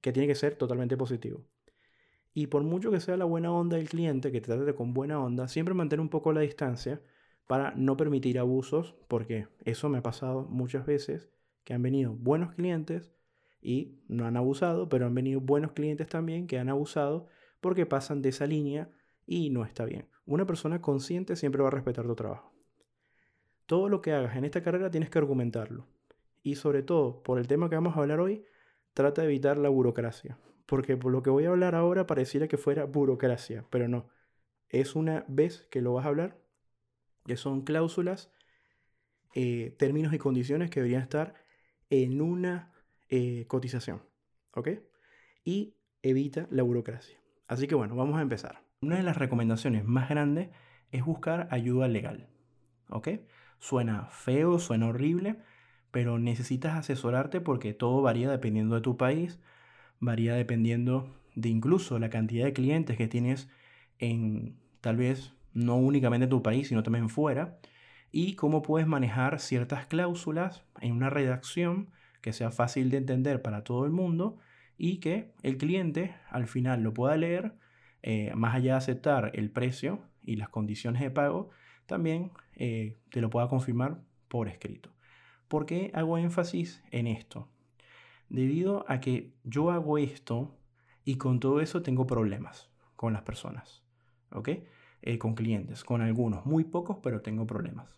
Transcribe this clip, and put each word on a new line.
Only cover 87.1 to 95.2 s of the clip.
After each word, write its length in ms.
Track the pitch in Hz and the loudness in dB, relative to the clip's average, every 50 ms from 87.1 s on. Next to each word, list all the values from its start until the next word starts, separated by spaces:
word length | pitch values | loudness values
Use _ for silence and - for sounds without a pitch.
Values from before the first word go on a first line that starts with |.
| 110 110 - _ - 113 117 - _ _ _ _ _ _ - - - - - - - _ _ _ | -2 -4 -6 _ -14 -14 -14 -14 _ _ _ _ _ _ -20 -20 -20 -20 -20 -20 -20 _ _ _
Debido 560 | - 131 131 131 143 165 180 190 202 202 - - | -2 0 0 2 2 2 2 0 0 -2 -2 -2
a 100 | 139 127 | -4 -2
que 360 | 131 131 127 120 - - _ _ _ | 0 -2 -2 -2 -2 -8 _ _ _
yo 280 | 120 117 143 151 170 | -6 -2 2 2 2
hago 260 | 180 175 160 151 151 151 | 2 0 0 0 0 0
esto 640 | 143 135 135 - _ - 117 117 131 - - _ _ _ _ _ _ _ _ _ _ | 0 -2 -4 -10 _ -4 -4 -4 -4 -6 -10 _ _ _ _ _ _ _ _ _ _
y 100 | - 135 | -4 -4
con 240 | 131 - 131 127 120 | -2 0 2 2 2
todo 220 | 120 131 139 147 | 4 4 4 4
eso 200 | 160 156 - 175 | 2 0 -2 -4
tengo 260 | 170 - 131 127 131 127 | -2 0 0 0 0 0
problemas 640 | 123 113 113 104 98 - - - - - - _ _ _ _ _ _ | 0 0 0 0 -2 -4 -10 -12 -14 -20 -20 _ _ _ _ _ _
con 180 | - - 117 110 | -6 -2 -2 -2
las 80 | 101 | -2
personas, 640 | - - - - - - - - - - - - _ _ _ _ _ _ _ _ _ _ | -4 -8 -12 -10 -10 -12 -12 -12 -14 -16 -20 -20 _ _ _ _ _ _ _ _ _ _
¿ok? 180 | - - 110 135 160 185 - - - _ - - _ _ | -12 -8 -4 -4 -6 -6 -6 -16 -20 _ -20 -20 _ _
Eh, 160 | - - 120 | -6 -4 -4
con 180 | 113 | -2